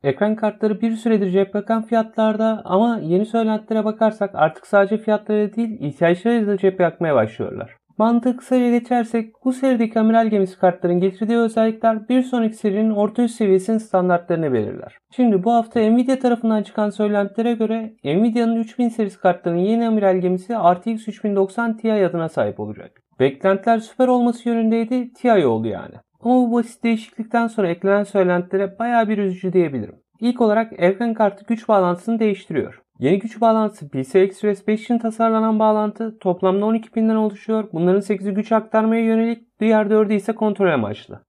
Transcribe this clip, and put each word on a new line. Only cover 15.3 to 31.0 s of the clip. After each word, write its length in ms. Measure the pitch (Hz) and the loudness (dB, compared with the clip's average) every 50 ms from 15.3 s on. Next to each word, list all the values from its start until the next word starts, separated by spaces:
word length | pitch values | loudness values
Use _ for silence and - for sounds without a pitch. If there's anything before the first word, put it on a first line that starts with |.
| 208 190 180 | 2 2 2
bu 80 | 233 | 2
hafta 280 | 233 233 226 226 - 240 | 2 2 0 0 -2 0
Nvidia 380 | 220 220 226 247 254 254 269 262 | 2 4 4 2 2 2 0 0
tarafından 440 | 262 247 240 233 233 226 220 214 | 2 0 0 0 0 0 0 0
çıkan 280 | 202 - - - 208 208 | -2 -4 -4 -4 -4 -4
söylentilere 640 | 196 - 214 208 208 202 202 202 202 - 226 240 | -2 -2 -2 0 0 0 -2 -2 -4 -4 -2 -2
göre 420 | 233 226 226 214 220 226 220 220 - _ - | -2 -2 -2 -2 -2 -6 -8 -12 -16 _ -4
Nvidia'nın 520 | 139 151 185 226 240 220 240 233 226 233 | -2 0 2 2 2 2 0 0 0 0
üç 220 | 226 226 226 - - | -2 -4 -6 -4 -2
bin 100 | 247 233 | -2 -2
serisi 320 | 226 - 220 196 196 _ | 0 -2 -4 -4 -4 _
kartlarının 400 | - 185 180 180 - 175 170 175 | 0 0 0 0 -2 -2 0 0
yeni 280 | 180 202 226 233 233 226 | 0 0 0 0 0 0
amiral 300 | 220 214 202 190 185 185 | 0 2 2 2 2 2
gemisi 340 | 175 180 185 185 185 - | 0 0 -2 -2 -4 -6
R 280 | 240 220 180 170 180 180 | -4 2 2 2 2 2
T 120 | - 233 | -2 -6
X 160 | 226 220 220 220 | -6 -6 -8 -12
üç 160 | 208 - - | -12 -6 -4
bin 120 | 208 202 | -2 0
doksan 400 | 196 190 190 - - 233 233 226 | 0 0 0 -2 -4 -4 -4 -4
Ti 160 | 220 - 220 | -2 -2 -2
adına 360 | 214 214 190 170 170 170 160 156 | 2 2 0 0 0 -2 -4 -4
sahip 320 | - - 113 104 101 - | -2 -2 -2 -2 -4 -6
olacak. 400 | 110 104 104 95 85 - _ _ _ _ _ _ | -10 -10 -10 -14 -16 -20 _ _ _ _ _ _
Beklentiler 580 | 127 135 - - - 294 - - 294 233 233 220 | 0 0 0 0 0 0 0 2 2 0 0 0
süper 300 | 220 - - - 254 254 | 0 -10 -2 0 2 2
olması 400 | 254 247 240 240 233 240 - 240 | 2 2 2 0 -2 -2 -4 -4
yönündeydi, 640 | 233 226 226 220 226 226 226 226 254 254 240 247 | -2 0 0 0 0 0 0 -2 -2 -4 -4 -6
Ti 200 | _ _ - 247 | _ _ 0 2
oldu 360 | 226 196 160 123 113 110 113 113 | 4 4 4 2 0 0 -2 -4
yani. 260 | 98 87 - - - - _ _ _ _ | -6 -8 -12 -14 -18 -20 _ _ _ _
Ama 140 | - 233 247 | -2 2 2
bu 180 | 254 247 233 | 2 2 2
basit 320 | 233 240 233 240 - _ - | 0 -2 -2 -4 -8 _ -2
değişiklikten 640 | 233 226 220 220 - _ - 220 226 - 233 233 | -2 -2 -2 -4 -12 _ -12 -10 -4 -2 -2 -2
sonra 220 | 226 226 226 196 170 | -2 -2 -2 -2 -2
eklenen 360 | 170 170 - 196 202 202 208 | -2 -2 0 0 2 2 0
söylentilere 760 | 202 - 202 185 180 180 180 175 180 - 190 196 190 190 - | 0 0 0 2 2 2 0 -2 -2 -2 -2 -2 -4 -4 -6
bayağı 300 | 226 240 240 233 226 208 | -4 0 0 0 0 0
bir 100 | 220 202 | 0 -2
üzücü 340 | 202 190 185 185 - 185 | -2 -4 -4 -4 -6 0
diyebilirim. 420 | 170 185 170 156 139 123 101 - - _ _ _ _ _ | 0 2 0 0 -2 -6 -8 -10 -14 _ _ _ _ _
İlk 200 | 226 240 247 - | -4 -4 0 2
olarak 320 | 233 214 208 220 226 220 - - | 2 2 2 2 0 -4 -4 0
ekran 360 | 175 180 196 190 | 0 0 2 0